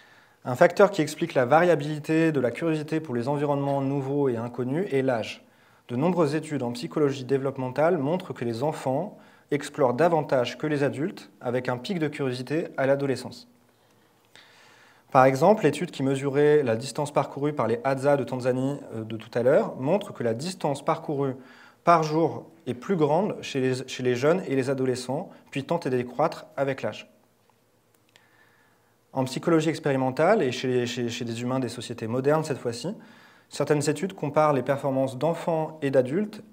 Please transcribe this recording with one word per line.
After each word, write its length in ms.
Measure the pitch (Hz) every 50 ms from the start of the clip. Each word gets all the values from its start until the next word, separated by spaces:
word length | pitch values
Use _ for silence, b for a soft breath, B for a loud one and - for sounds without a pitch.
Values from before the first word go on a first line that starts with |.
| b b b b b b b b b
Un 100 | 131 127
facteur 360 | 123 175 175 175 - 208 185
qui 100 | 196 -
explique 340 | 156 143 - - 170 160 -
la 120 | 143 127
variabilité 880 | 120 139 156 175 180 170 151 143 147 156 151 147 - 160 160 165 165 156
de 80 | 143
la 100 | 117 120
curiosité 500 | - - 170 165 156 156 151 - 160 160
pour 140 | 156 - 123
les 140 | 120 120 131
environnements 520 | 147 143 143 143 143 143 139 139 139 139
nouveaux 480 | 135 135 139 143 135 131 139 147 143 135
et 80 | 120
inconnus 500 | 110 113 120 120 - 123 123 135 160 196 202 135
est 80 | 135 131
l'âge. 420 | 131 127 113 104 - - - - b b b b b b b b b
De 80 | 123
nombreuses 380 | 120 143 175 180 175 170 139 139
études 280 | 160 156 - 147 139 123
en 100 | 120 120
psychologie 520 | - - 170 - 165 151 143 131 127 127
développementale 720 | 123 139 135 131 139 131 - 131 127 127 - 147 165 190
montrent 380 | 165 131 139 165 185 185 - 123
que 100 | - 127
les 180 | 117 117 113 127
enfants 540 | 151 151 - - 135 131 139 175 214 - B B B B B B B
explorent 440 | - 143 135 - - - 143 123 120
davantage 640 | 123 156 175 170 160 143 - - 131 123 120 - -
que 80 | -
les 160 | 156 151 143 139
adultes, 480 | 135 - 120 143 196 208 - - - _ -
avec 280 | - 123 117 127 123 127
un 100 | 127 120
pic 200 | 123 - 202 175
de 100 | 156 151
curiosité 600 | 147 - 147 131 123 123 127 - 147 160 180 - -
à 100 | - 135
l'adolescence. 600 | 131 139 139 143 139 127 117 - 117 - - - _ _ _ _ _ b b b b b b b b b b b b b b b b b b b b b b b b b b b b -
Par 140 | 131 131
exemple, 360 | 135 135 131 143 180 214 208 -
l'étude 280 | 151 147 - 180 170 -
qui 100 | - 139
mesurait 600 | 135 139 135 131 143 135 143 147 147 147 151 139
la 100 | 120 113
distance 380 | 113 120 135 - - 151 139 -
parcourue 400 | 156 135 - - 143 139 147 151
par 160 | 147 120 110
les 120 | 113 117 -
Hadza 320 | 135 135 131 127 143 143
de 80 | 139 123
Tanzanie, 560 | - 131 127 120 131 127 131 131 135 143 143 - - -
euh, 100 | 113 113
de 120 | 110 113
tout 140 | 110 - - -
à 100 | 123 117
l'heure 340 | 127 143 185 226 180 -
montre 360 | - 127 135 175 202 202 - -
que 120 | - 123
la 100 | 117 113
distance 500 | 120 143 180 185 - - 160 139 131 -
parcourue 520 | - 160 156 - - 156 139 139 135 127 - B B B B B B B B B
par 180 | - 170 165 160
jour 440 | 156 151 160 165 147 - 117 - - - - -
est 80 | - 120
plus 220 | 120 - - 196
grande 400 | 175 151 139 147 165 202 - - - -
chez 180 | - - 139
les, 260 | 127 127 127 127 131
chez 160 | - - - 131
les 140 | 123 123
jeunes 260 | 120 127 147 170 185 185 -
et 80 | 135
les 140 | 135 127 127
adolescents, 600 | 139 131 131 131 127 120 - - 131 151 190 - B B B B
puis 140 | - 139 135
tend 120 | - 170
à 140 | 170 - 147
décroître 560 | 127 127 120 123 - - 151 170 - - - - -
avec 260 | - 139 139 135 131 -
l'âge. 280 | - 87 - - - _ _ _ _ _ _ _ _ _ _ _ _ _ _ _ _ _ _ _ _ b b b b b b b b b b b b b b b b b b b _ -
En 120 | - 131
psychologie 440 | 123 - - - - 170 160 151 165
expérimentale, 720 | 151 - - 147 139 131 131 131 127 131 156 175 214 - 156
et 80 | 131
chez, 360 | 120 - - 131 127 123 120
chez, 240 | 117 - - 123 117
chez 140 | 110 - 131
des 180 | 117 117 113 123
humains 180 | 123 127 131
des 80 | 127 117
sociétés 400 | 110 - 110 - 120 - 117 110
modernes 340 | 117 127 135 143 147 156 151
cette 160 | - 143 -
fois-ci, 380 | - 123 113 - - 160 220 - B B B B B B B B B B
certaines 380 | B - 143 - 156 151 139 156
études 260 | 147 147 - 196 -
comparent 400 | - - 147 - 156 156 151 147
les 80 | 135 123
performances 560 | 123 139 127 - 143 135 131 135 127 120 127
d'enfants 600 | 143 156 165 160 - - 170 160 156 151 - - -
et 80 | 139
d'adultes 520 | 131 135 127 123 135 180 214 208 - - - -